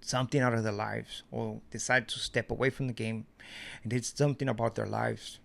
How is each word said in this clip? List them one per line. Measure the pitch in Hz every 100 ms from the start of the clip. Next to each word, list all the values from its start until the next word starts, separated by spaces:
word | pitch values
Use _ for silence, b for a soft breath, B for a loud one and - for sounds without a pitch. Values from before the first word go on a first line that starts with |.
something | - 127 127 147
out | 127
of | 117
their | 110
lives | 104 107 110 113 - -
or | 120 113 110 -
decide | 117 - 127 117
to | -
step | - - 113
away | 110 127
from | 131 135
the |
game | 117 110 113 110 _ B B B B
and | 113
did | 120
something | 117 - 147 135 135
about | 113 113
their | 107 107
lives. | 107 113 110 - -